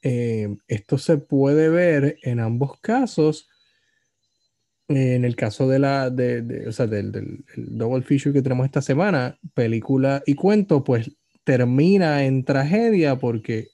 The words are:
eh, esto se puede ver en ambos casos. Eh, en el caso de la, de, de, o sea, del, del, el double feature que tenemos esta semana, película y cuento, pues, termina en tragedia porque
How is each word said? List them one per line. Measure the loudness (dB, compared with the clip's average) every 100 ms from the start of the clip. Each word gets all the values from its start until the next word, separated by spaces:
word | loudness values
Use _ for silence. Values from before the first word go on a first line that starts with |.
eh, | -2 -2 -2 -2 -4 -8 _
esto | -8 -4 -4
se | 0 0
puede | 0 0 2 4 2
ver | 2 2 2 0 -2
en | -6 -4
ambos | -2 -2 -4 -6
casos. | -4 -2 0 0 0 0 -10 _ _ _ _ _ _ _ _ _ _ _ _ _ _
Eh, | 0 2 2
en |
el | 0 0
caso | -4 0 0
de | 2
la, | 2 2 -2
de, | -2 -2 -2
de, | -6 -8 -10
o |
sea, | -4 -2
del, | -2 -4
del, | -8 -10 -12 -16 -14
el | -10 -6
double | -2 -2
feature | 0 0 2
que | 0
tenemos | 0 0 0
esta | -2
semana, | 0 0 2 0 -2 -8 -10
película | -2 -2 -2 -2 0 0 -2 -2
y |
cuento, | 0 2 2 4 0
pues, | 2 -2 -2 -12 _ _
termina | 0 2 2 2 4 4 2 2
en | 2 0
tragedia | 0 0 2 2 2 2 2 0
porque | -2 -4 -4 -6 -8